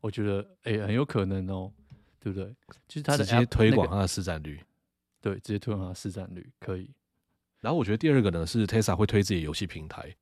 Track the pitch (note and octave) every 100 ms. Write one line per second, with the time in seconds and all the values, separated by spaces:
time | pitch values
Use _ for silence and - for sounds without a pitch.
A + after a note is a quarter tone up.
0 | A2+ A2+ G#2 G2 G#2 _ - G#2+ G#2 A2
1 | C#3+ A#2 F#2+ G2 F#2 F#2+ F#2+ - _ -
2 | _ _ A2 F#2+ F#2+ B2 _ - _ D#3
3 | D3 C#3+ F#2+ A#2+ A#2+ - - C3+ F2 G2
4 | F#2 - F#2 D#2+ D2+ D2 - _ _ _
5 | _ _ G#2+ G2 - G#2 G#2+ G#2 F#2 F#2
6 | G#2 F#2 F#2 F2+ - _ - F#2 F#2 -
7 | _ _ _ _ _ _ A2+ E3+ G2+ A2
8 | D#3 C#3 G#2 E2+ E2 A#2 G#2 A2+ G#2+ F2
9 | G#2+ G#2+ G2 F#2 D#2 D#2 F#2 D#2+ D#2 -
10 | C#2+ -